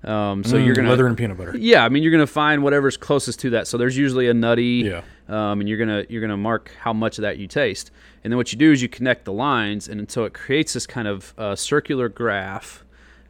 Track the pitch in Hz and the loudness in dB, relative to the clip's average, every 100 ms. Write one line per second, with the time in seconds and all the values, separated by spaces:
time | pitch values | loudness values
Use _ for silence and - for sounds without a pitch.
0 | - 107 104 98 104 131 131 127 127 127 | -4 -2 -2 -2 0 2 4 4 4 4
1 | 127 113 117 90 87 82 220 175 117 139 | 4 2 -4 -6 -8 -2 6 6 6 4
2 | 160 160 147 151 151 147 143 143 139 - | 4 4 4 2 2 2 2 2 2 -2
3 | - 143 127 117 135 117 90 120 123 131 | -2 0 0 -6 -2 -2 -2 -2 0 2
4 | 139 127 123 117 117 117 120 120 110 85 | 0 2 2 2 2 2 2 0 0 -4
5 | - - - 107 104 104 101 107 113 104 | -12 -20 -8 -4 -2 -2 -2 -2 -2 -2
6 | - 117 110 101 104 110 - - 117 110 | -4 -6 -6 -4 -2 -4 -6 -8 -4 -2
7 | 113 - 104 76 98 143 127 95 - - | -2 -2 -6 -6 -6 -2 -2 -2 -14 -20
8 | - - 110 120 120 113 156 143 123 - | -20 -14 -4 -2 -2 4 6 6 2 -2
9 | 127 120 - 98 139 127 104 104 - 107 | -2 -2 -2 -4 -2 -2 -2 -6 -8 -10
10 | 107 - 107 - - 135 156 123 - - | -8 -6 -6 -8 -4 -2 -2 -4 -8 -6
11 | 107 98 - - 107 101 - 147 - 139 | -6 -6 -10 -10 -8 -6 -2 -2 -2 -4
12 | 120 98 117 101 95 95 - - - _ | -4 -4 -4 -4 -6 -10 -12 -20 -20 _
13 | - - _ | -20 -20 _